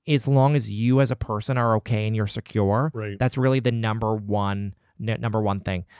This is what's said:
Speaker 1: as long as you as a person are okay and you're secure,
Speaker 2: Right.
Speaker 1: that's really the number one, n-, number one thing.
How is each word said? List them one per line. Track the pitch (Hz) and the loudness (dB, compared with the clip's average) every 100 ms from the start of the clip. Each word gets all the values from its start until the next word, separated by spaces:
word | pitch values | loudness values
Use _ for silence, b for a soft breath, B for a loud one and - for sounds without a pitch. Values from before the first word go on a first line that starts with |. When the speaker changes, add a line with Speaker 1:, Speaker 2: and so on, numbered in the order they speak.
| - | 0
Speaker 1:
as | 147 139 | 0 4
long | 139 135 147 | 4 4 2
as | 107 | 0
you | 104 117 131 | -2 2 4
as | 135 | 4
a | 127 | 0
person | - 107 107 127 | -4 -4 -2 0
are | 117 110 | 2 2
okay | - 110 107 | 0 -2 0
and | |
you're | 110 101 | 0 -2
secure, | - - 110 98 107 151 | -4 -6 0 2 2 0
Speaker 2:
Right. | 123 107 98 | -4 -8 -2
Speaker 1:
that's | 127 - | -2 2
really | 131 135 | 2 2
the | 123 | 0
number | 117 113 110 110 | 0 -2 0 0
one, | 110 101 104 98 101 101 - _ - | -2 -2 -2 -2 -2 -6 -10 _ -10
n-, | 110 110 | -6 -4
number | 117 107 | -2 -2
one | 107 98 | 0 -2
thing. | 98 92 - B | -2 -6 -6 B